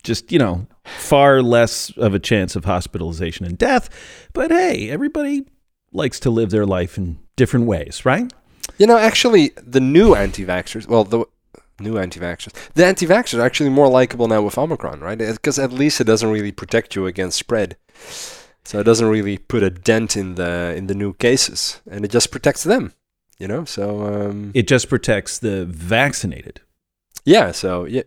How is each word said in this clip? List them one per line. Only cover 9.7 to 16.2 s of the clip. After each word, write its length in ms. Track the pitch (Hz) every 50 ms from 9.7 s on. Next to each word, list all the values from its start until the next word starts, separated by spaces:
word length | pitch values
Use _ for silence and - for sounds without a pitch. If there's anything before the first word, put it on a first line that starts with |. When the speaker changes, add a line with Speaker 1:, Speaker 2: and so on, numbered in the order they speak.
| 120 131
Speaker 2:
new 340 | 131 131 147 170 220 220 156
anti-vaxxers, 720 | 101 101 95 - - 98 90 90 90 87 - - 110 104 -
well, 160 | 117 113 104
the 200 | 95 117 117 113 - _ _ _ _ _ - _ _ _ -
new 160 | 101 107 113 104
anti-vaxxers, 540 | 92 90 - 85 90 87 85 - - - - - - - -
the 100 | 156 180
anti-vaxxers 540 | 185 190 - 180 156 185 233 247 - - 117
are 80 | 120
actually 240 | 127 - - 151 139
more 180 | 131 143 143 135
likable 380 | 127 127 127 120 - 120 117 113
now 140 | 110 107 104
with 160 | 101 - 123
Omicron, 420 | 143 165 156 - - - - 71
right? 200 | 78 90 110 113 113
Uh, 120 | 110 113 - -
'cause 160 | 151 131 143
at 140 | 139 123 127
least 260 | 127 143 151 - -
it 40 | 120
doesn't 260 | 110 113 110